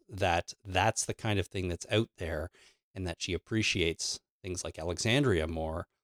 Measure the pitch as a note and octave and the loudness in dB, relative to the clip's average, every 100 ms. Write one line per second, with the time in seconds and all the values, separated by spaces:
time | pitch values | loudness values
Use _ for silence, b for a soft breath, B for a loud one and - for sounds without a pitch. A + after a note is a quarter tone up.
0 | _ G#2 F#2+ E2+ - - G2+ F#2 G#2 - | _ -2 2 2 0 -12 -2 2 2 2
1 | - G#2 A2 G2+ F2+ G2 F2+ E2+ - G#2+ | -4 -4 0 0 0 -4 -4 -4 2 2
2 | A2+ _ E2+ D#2+ E2+ b b b _ G2 | 2 _ -6 -4 -6 b b b _ -6
3 | F#2 E2+ - E2+ - A2 G#2+ G2 E2 D#2+ | -6 -4 -4 -4 0 0 2 2 2 0
4 | - - _ _ - F2 - - D#2+ F2 | -4 -6 _ _ -8 -6 -6 -6 -6 -2
5 | A2+ B2+ C#3 F2+ D#2 E2 D#2+ D#2+ E2+ _ | 2 4 4 4 2 -2 -4 -4 -8 _